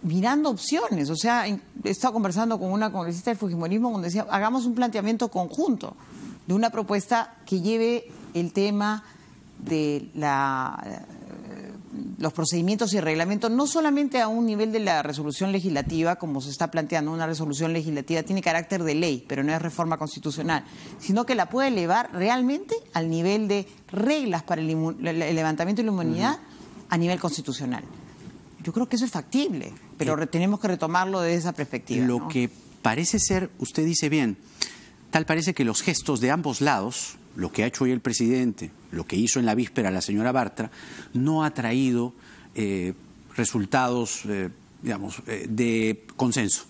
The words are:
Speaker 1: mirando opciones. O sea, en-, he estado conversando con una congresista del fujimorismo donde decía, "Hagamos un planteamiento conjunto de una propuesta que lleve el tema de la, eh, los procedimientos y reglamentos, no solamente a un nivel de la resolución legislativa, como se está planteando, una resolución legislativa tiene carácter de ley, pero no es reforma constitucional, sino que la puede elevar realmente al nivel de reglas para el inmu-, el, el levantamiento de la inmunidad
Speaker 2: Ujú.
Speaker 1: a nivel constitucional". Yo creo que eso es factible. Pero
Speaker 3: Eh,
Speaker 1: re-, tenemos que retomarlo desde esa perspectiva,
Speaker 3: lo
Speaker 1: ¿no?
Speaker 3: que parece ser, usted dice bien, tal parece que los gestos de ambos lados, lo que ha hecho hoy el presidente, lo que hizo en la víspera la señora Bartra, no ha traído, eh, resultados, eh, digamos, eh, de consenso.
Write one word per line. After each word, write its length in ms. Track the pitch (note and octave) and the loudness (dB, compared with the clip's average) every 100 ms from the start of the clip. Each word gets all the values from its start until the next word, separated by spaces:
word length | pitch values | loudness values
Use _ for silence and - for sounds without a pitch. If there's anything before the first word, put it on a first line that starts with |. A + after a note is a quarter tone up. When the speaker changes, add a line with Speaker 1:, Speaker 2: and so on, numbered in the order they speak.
Speaker 1:
mirando 460 | F3 E3+ G#3 C#4+ D4+ | 0 2 2 2 2
opciones. 600 | G#3+ - D#4 - F#3 C#3+ | 0 0 0 0 0 0
O 60 | D#3+ | 0
sea, 320 | A3+ A#3+ G#3 | 2 2 2
en-, 140 | G3 - - | -2 -6 -6
he 60 | G#3 | -2
estado 240 | G3 B3+ | 0 0
conversando 460 | A3+ G3 F3+ A3+ A3 | 2 0 2 0 0
con 120 | F#3 | 0
una 200 | G3 G#3+ | 0 0
congresista 400 | G3+ E3+ E3+ G#3+ | -2 -4 -2 -2
del 60 | A#3 | -2
fujimorismo 540 | G3+ E3+ E3+ G#3 A#3+ | -2 -2 0 2 2
donde 160 | G#3+ E3+ | 0 -2
decía, 180 | F3+ G#3 | -2 0
"Hagamos 360 | G3+ G#3 C4 B3 | 0 2 2 0
un 100 | A#3 | 0
planteamiento 540 | B3 A3 G3+ A3+ A#3 | 0 0 0 0 0
conjunto 680 | F#3 F3 - E4 A#3 - - - - - - - | -2 -4 0 0 0 -2 -12 -18 -16 -14 -14 0
de 60 | |
una 160 | F#3 A3+ | 2 2
propuesta 680 | A3+ G3 G3+ - A#3 A3+ - - | 0 0 0 2 0 0 -8 -2
que 160 | F#3+ | 0
lleve 440 | F3 A3+ A3+ A#3+ A#3 - - | 2 2 4 2 -4 -18 -8
el 200 | E3+ F3 | -4 -2
tema 500 | G3 G3 G3+ G#3 G#3+ - - - - - - | 2 2 2 0 -2 -8 -20 -20 -20 -20 -12
de 520 | C#3+ D#3 D3+ D3 - | -2 0 2 0 -4
la, 680 | D#3 D3+ C#3 C#3 C3 C3 - - | -4 0 2 2 0 -2 -6 -10
eh, 140 | - - - - - - - - - - - - - | -12 -14 -18 -16 -16 -14 -14 -14 -16 -12 -10 -10 -4
los 140 | D#3 | -4
procedimientos 600 | D#3 D#3+ E3+ F3 G#3 A3+ | 0 0 2 2 2 2
y 60 | G3 | 0
reglamentos, 500 | D#3+ D#3 E3+ G#3 A3+ | 2 0 0 0 2
no 160 | A#3 C#4+ | 2 2
solamente 540 | E4 D#4 C#4+ C#4+ B3+ | 2 2 2 2 2
a 60 | A3 | 2
un 180 | A3+ A#3 | 2 0
nivel 260 | G#3 A3 | 2 0
de 60 | A3 | 2
la 220 | G3+ D#3+ | 2 2
resolución 500 | D3 C#3+ D3+ C#3 F#3+ | 0 -2 -4 -2 0
legislativa, 640 | G3 F#3 C#3+ C#3 E3 E3 - | 0 0 0 0 2 2 2
como 240 | E3 C#3 | -2 -4
se 80 | C3+ | -4
está 200 | C3+ D#3+ | -4 -2
planteando, 420 | E3 D3+ E3 D3+ | 0 0 0 0
una 140 | E3 D#3+ | -2 -2
resolución 460 | D#3+ D#3 C#3+ E3 | -2 -2 0 0
legislativa 480 | E3 D#3+ C#3+ C3 E3 | 0 0 -4 0 -2
tiene 180 | - G3 | 0 0
carácter 420 | E3+ E3 E3 G3 | 2 0 0 -2
de 120 | D#3+ D3 | 0 2
ley, 300 | E3+ C3 - | 2 0 -4
pero 160 | C3+ | -2
no 100 | C#3+ | 0
es 80 | D#3+ | 0
reforma 360 | E3 D#3 E3 D#3+ | -2 -2 -2 0
constitucional, 680 | D#3 - D#3 C#3+ D#3+ D#3 - - - - | -4 -6 -6 -4 0 0 -2 -18 -16 -14
sino 260 | - G3 A#3+ | 0 2 2
que 100 | B3 | 0
la 120 | F3+ | 2
puede 200 | A#3+ C4+ | 2 2
elevar 400 | A3+ E3+ G3 A#3+ | 2 2 2 2
realmente 640 | F3+ F#3+ B3 B3 C#4+ G4 A4+ A4+ | 0 2 2 2 0 -2 -6 -4
al 160 | E3+ E3 | -4 0
nivel 380 | E3 E3+ G#3 G#3+ | 0 2 2 2
de 180 | G3+ G3 - - | 0 -2 -14 -10
reglas 560 | F#3 A3+ D4+ B3+ E3+ | -2 2 2 0 -2
para 180 | - E3 | -2 -2
el 80 | D#3+ | 0
inmu-, 300 | D#3+ D#3+ - E3 | 0 0 -2 -4
el, 140 | E3 | -2
el 140 | D#3 E3 | 0 0
levantamiento 460 | D#3+ D#3 E3+ G#3 | 0 0 0 0
de 40 | A3 | 0
la 60 | |
inmunidad 400 | G3 E3 E3 A3 | 0 0 2 0
Speaker 2:
Ujú. 80 | D4+ - - - - - | 0 -6 -20 -20 -20 -2
Speaker 1:
a 80 | E3+ | 2
nivel 220 | E3+ F3+ | 2 2
constitucional". 640 | F3 - C#3+ B2+ B2+ A#2+ - - - - - - - - | 0 -2 -4 -4 -4 -6 -8 -16 -18 -18 -18 -20 -20 -10
Yo 120 | - | -4
creo 160 | G3 B3 | -2 0
que 80 | A#3+ | 0
eso 80 | B3 | -2
es 60 | |
factible. 600 | - - C4 D4 E3+ - - - - | -4 -2 0 0 -2 -6 -12 -20 -4
Pero 160 | D3+ | 0
Speaker 3:
Eh, 40 | D3+ | 0
Speaker 1:
re-, 100 | D#3 | 0
tenemos 320 | E3+ F3+ G#3 | 2 2 2
que 80 | G#3+ | 0
retomarlo 540 | F3+ D#3+ F3 F#3 F#3+ | 0 0 2 2 0
desde 160 | E3+ E3+ | 2 2
esa 160 | E3 | 0
perspectiva, 520 | - C#3+ B2 - B2+ B2 | -4 -4 -6 -2 0 2
Speaker 3:
lo 140 | A#2+ | 0
Speaker 1:
¿no? 80 | - | 0
Speaker 3:
que 220 | C3 A#2+ - - - | -2 -2 -4 -20 -2
parece 380 | A2+ A#2 E3+ G#3+ | 0 2 0 2
ser, 300 | - F#3+ F#3 - | 2 0 -2 -6
usted 260 | C3 - D#3 | -4 0 0
dice 240 | E3 D3+ | 2 2
bien, 280 | D#3 B2 G2 - - - - - - - | 2 2 0 -10 -8 -8 -8 -20 -20 -2
tal 160 | D#3+ D#3 | 0 2
parece 280 | D#3+ D#3+ | 0 0
que 100 | F3 B2 | 2 2
los 160 | G#2+ | 2
gestos 380 | - D#3+ - C3 | 2 0 2 2
de 100 | B2 | 4
ambos 300 | D3+ D3+ A#2 | 2 0 2
lados, 560 | C#3+ B2 G2+ A#2 - - - - | 4 4 0 -4 -8 -10 -16 -6
lo 160 | F2+ | -4
que 120 | - | 0
ha 40 | A2+ | 0
hecho 160 | - B2+ | 2 2
hoy 60 | |
el 100 | B2+ | 2
presidente, 680 | B2+ A2+ A#2 B2+ B2 G#2 - - - | 0 0 2 2 2 -2 -10 -12 -10
lo 140 | E2+ F2+ | -8 -2
que 100 | F2+ | 0
hizo 240 | A2+ C#3 | 2 4
en 60 | A#2 | 2
la 100 | G#2+ | 2
víspera 360 | A#2 - G2+ | 0 0 0
la 100 | F#2+ | 0
señora 300 | - G2+ A#2 | 0 0 2
Bartra, 400 | C3 A2 - A2 - - - - | 2 0 -4 -8 -8 -16 -16 -6
no 300 | B2 C#3 D#3 | -2 2 2
ha 100 | D3+ | 0
traído, 600 | D3 A#2 B2 C3+ A#2+ A#2+ - - - - - | -2 0 2 2 2 0 -6 -20 -20 -14 -4
eh, 380 | G#2 G2 F2+ F#2 - - - - | -2 0 -2 -6 -14 -20 -12 -2
resultados, 840 | A#2+ A#2 G2 C#3 B2+ B2 A2+ - G#2+ | 0 0 2 2 2 0 -2 -4 -4
eh, 220 | G2+ F#2 - - - | -4 -4 -8 -20 -12
digamos, 400 | - G2+ G2 F#2+ - | -6 -6 -6 -10 -8
eh, 180 | A2 - | -8 -6
de 560 | G#2+ A#2+ A2+ A2 G#2+ - - | 0 2 2 0 -2 -8 -2
consenso. 500 | B2+ A#2 G#2 - - | 0 2 2 0 -2